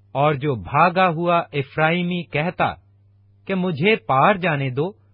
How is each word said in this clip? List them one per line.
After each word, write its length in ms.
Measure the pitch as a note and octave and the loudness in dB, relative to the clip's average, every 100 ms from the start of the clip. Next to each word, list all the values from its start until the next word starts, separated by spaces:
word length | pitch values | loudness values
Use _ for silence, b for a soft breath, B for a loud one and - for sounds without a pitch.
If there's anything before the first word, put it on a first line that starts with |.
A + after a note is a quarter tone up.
| _ C3+ | _ 0
और 200 | D3 C#3+ | 0 0
जो 180 | D3+ A#2+ | -2 -4
भागा 500 | F2 C#3 F3 F3+ F#3 | -2 2 2 4 0
हुआ 420 | D#3+ F3 E3+ - | 0 0 0 0
इफ्राइमी 680 | C#3+ C3+ - D#3 F3 F3 F3+ | -6 -6 0 0 0 -2 -4
कहता 600 | E3+ C#3+ E3 - D3 D#2 _ _ _ _ _ _ - | -4 -4 -4 -2 -4 -4 _ _ _ _ _ _ -6
कि 60 | |
मुझे 420 | F#3+ F3+ C#3+ F#3+ A3 | -2 -2 0 0 0
पार 420 | - C3+ D#3+ G3+ | 0 2 4 2
जाने 340 | E3+ C#3+ C3+ | 0 -2 -2
दो, 260 | B2 E3+ A3 _ | -4 -4 -8 _